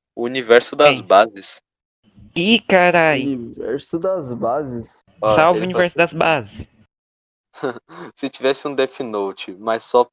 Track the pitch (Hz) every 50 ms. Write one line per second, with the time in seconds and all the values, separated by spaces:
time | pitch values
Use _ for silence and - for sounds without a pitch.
0 | _ _ _ - 117 120 131 135 123 110 117 117 - - - 143 147 147 135 127
1 | 113 92 92 98 110 113 104 98 95 - - - _ _ _ _ _ _ _ _
2 | _ _ _ - - - _ - 170 202 233 220 - _ 202 185 180 180 175 175
3 | 160 160 151 135 131 139 135 123 117 117 - - 120 110 117 143 - - - 170
4 | 165 190 190 185 151 127 123 117 107 113 120 143 156 135 123 120 113 - _ _
5 | _ _ _ _ - - - 170 156 170 180 170 175 185 180 185 180 175 - -
6 | 170 165 - 160 170 165 160 143 110 101 - - - - _ _ _ _ _ _
7 | _ _ _ _ _ _ _ _ _ _ _ - - 135 117 120 _ _ 165 170
8 | 175 120 _ - - 135 - - 123 127 139 135 - 147 139 127 131 135 - -
9 | 139 117 107 104 98 98 92 - - - 95 92 107 113 113 113 - - - 123
10 | 123 -